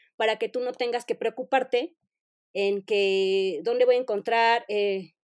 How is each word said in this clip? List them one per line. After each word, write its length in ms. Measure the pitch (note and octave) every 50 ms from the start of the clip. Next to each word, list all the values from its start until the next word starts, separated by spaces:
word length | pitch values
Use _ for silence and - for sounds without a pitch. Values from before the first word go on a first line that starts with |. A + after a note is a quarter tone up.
| _ _ _ -
para 200 | A3+ A3 A3 A3
que 120 | A#3 G3+
tú 100 | - B3+
no 140 | B3 B3 B3
tengas 320 | - B3+ A#3+ A#3 A#3+ -
que 100 | - A3
preocuparte 800 | - - A3+ A3 - B3+ - C4+ C4 B3+ C4 - A#3+ C#4 F4 _ _ _ _ _ _ _ _ _ _ _ _ -
en 300 | G3+ G3+ G3+ G3+ G3+ G3
que 800 | - G#3+ G3+ G3+ G3 F#3+ F#3+ F#3+ F#3+ F#3+ G3 F#3+ F#3+ F3 C#3+ E3+
dónde 220 | A3+ A#3+ B3 B3+
voy 100 | B3 B3
a 40 | B3
encontrar, 680 | B3+ - G#3+ G#3 G3 A#3 A#3 A3+ A3+ A#3 A#3 A#3 A#3 -
eh, 460 | G#3 G#3 G3+ G3+ G3 F#3+ F#3 - _ _